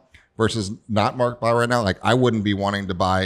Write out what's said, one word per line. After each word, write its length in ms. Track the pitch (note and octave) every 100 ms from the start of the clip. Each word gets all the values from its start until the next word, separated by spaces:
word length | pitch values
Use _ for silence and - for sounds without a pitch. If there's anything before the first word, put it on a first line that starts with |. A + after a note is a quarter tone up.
| _ - _ -
versus 340 | A2 A2+ G2 A#2+ -
not 300 | G#2 A2+ B2+
mark-, 220 | B2 A#2+
buy 100 | A2+
right 180 | A#2+ A#2+
now? 120 | B2
Like, 160 | G2 F#2
I 100 | G#2
wouldn't 300 | B2+ B2 A2
be 100 | G2+
wanting 340 | G2 G2 G2+ F#2+
to 60 |
buy 300 | F2+ F#2 F#2